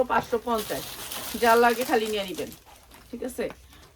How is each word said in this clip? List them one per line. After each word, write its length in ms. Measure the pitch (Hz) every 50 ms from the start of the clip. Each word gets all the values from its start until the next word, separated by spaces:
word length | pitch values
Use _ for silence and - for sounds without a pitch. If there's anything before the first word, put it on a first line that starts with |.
| 254 247
পাঁচশো 260 | - - - - 247 220 - 240
পঞ্চাশ। 360 | 233 214 202 - 151 131 - - - - - - - - - - - 202
যার 160 | 226 233 226 233 240
লাগে 200 | 240 233 233 247 -
খালি 160 | 247 226 220 214
নিয়ে 120 | 214 202 196 185
নিবেন, 200 | 160 143 135 117 - - _ - - - - _ - - - -
ঠিক 120 | - 240 - 262
আছে? 160 | - - 196 - - - - - - - - - _